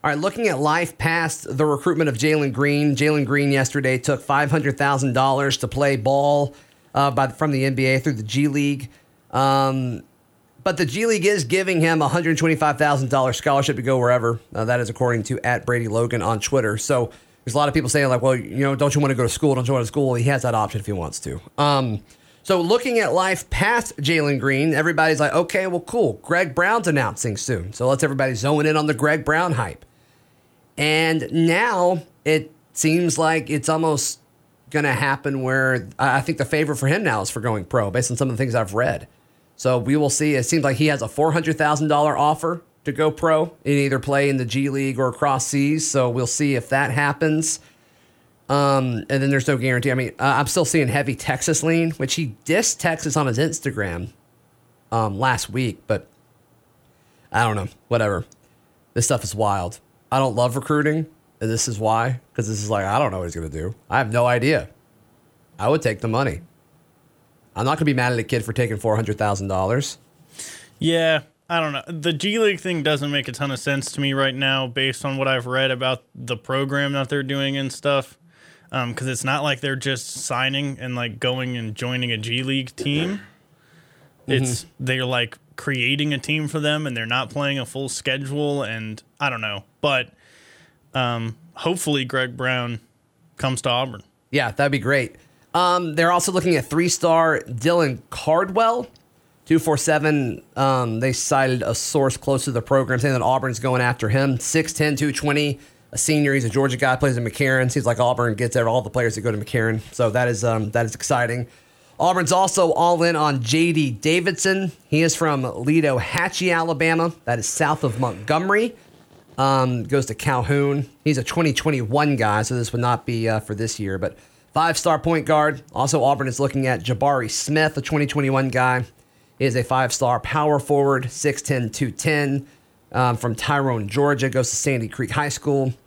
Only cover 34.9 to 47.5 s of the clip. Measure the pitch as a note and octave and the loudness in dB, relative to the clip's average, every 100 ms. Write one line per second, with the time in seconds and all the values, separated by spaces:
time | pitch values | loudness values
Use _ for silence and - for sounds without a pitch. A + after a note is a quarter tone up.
34.9 | B2 C#3 C3+ D3 C#3 B2+ C3 C3 C3 G2+ | 0 0 0 -2 -2 0 2 2 0 -4
35.9 | - C3+ C3 C3 D#3+ C3+ D3+ D3+ C#3+ C3+ | -2 2 2 0 -4 0 0 0 0 0
36.9 | F3 F#3+ A2 F#2+ A#2+ A#2 G#2+ F2 B2+ G#2 | 2 2 0 -2 -4 -2 -2 0 0 0
37.9 | G#2+ A#2+ A#2 C3+ A#2 C3 A#2 G2+ G2+ B2 | -2 -2 -2 -2 0 0 0 0 0 0
38.9 | G2 - _ _ _ _ _ C3 B2 A2+ | -2 -8 _ _ _ _ _ 0 0 2
39.9 | D3 D3 - D3+ C#3 A#2 E3 C#3+ C3 D3+ | 2 2 0 0 0 0 0 0 2 2
40.9 | C#3+ A2 - D#3+ D#3+ D#3+ D#3 D3+ D3+ D#3 | 0 -4 0 2 2 0 0 2 2 2
41.9 | D3 D3+ - D3 D3+ E3 F3 _ _ - | 4 2 4 2 2 -2 -6 _ _ -8
42.9 | C3+ D#3 D#3 E3+ D#3 E3 - - C#3+ C#3 | 0 0 2 2 2 0 -4 0 0 2
43.9 | C3 A#2 C#3 C#3 C3+ A#2 C3+ C#3 C#3 C3+ | 0 0 2 2 0 -2 -2 -2 -2 -2
44.9 | B2 B2+ A#2 D3 C3+ - C#3+ C#3 D#3 D#3 | 0 -2 0 0 0 0 0 2 0 0
45.9 | C#3 B2+ A#2+ A#2+ - D3 C3 - C3+ C#3 | 0 2 0 -2 0 0 0 0 0 0
46.9 | C3 C#3+ C#3+ D#3+ D#3 D#3+ | 0 0 0 0 0 -2